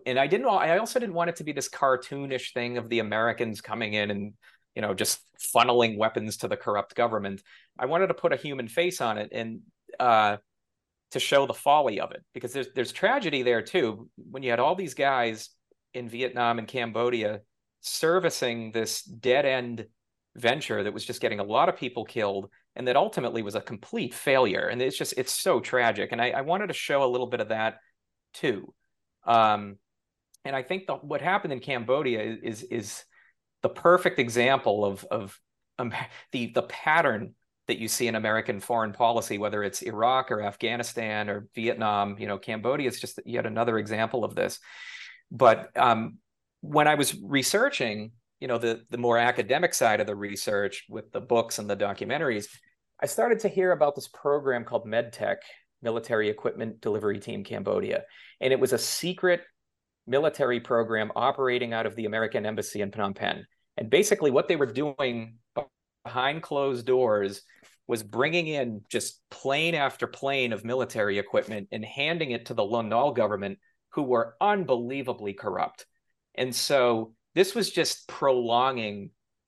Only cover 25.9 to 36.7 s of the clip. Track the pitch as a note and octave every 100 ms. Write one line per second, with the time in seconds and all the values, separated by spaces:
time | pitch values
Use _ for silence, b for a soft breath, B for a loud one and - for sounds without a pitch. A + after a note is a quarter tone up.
25.9 | G#2 F#2+ A#2 B2 - C#3 F#3 G3+ - -
26.9 | C#3+ C3 B2 B2 A#2 G#2+ A2 A2 - _
27.9 | _ _ _ _ - D3+ G2+ - - _
28.9 | _ _ _ - A#2 A2 G#2 G2+ G2+ _
29.9 | _ _ _ _ _ C#3 C3+ B2+ F#3+ F#3+
30.9 | C#3 D3 D3 D#3 G3+ F3 B2+ C#3+ B2+ A2+
31.9 | C#3 C#3 A2 G#2+ A2+ A#2+ G#2+ - - G2+
32.9 | - - _ _ _ _ _ A#2+ - F3
33.9 | F3+ F3+ D#3+ A#2 A#2 B2 C3+ A#2 G#2 G2+
34.9 | G2 - A2+ G2+ - _ _ _ - B2
35.9 | - B B B C3 A#2 - -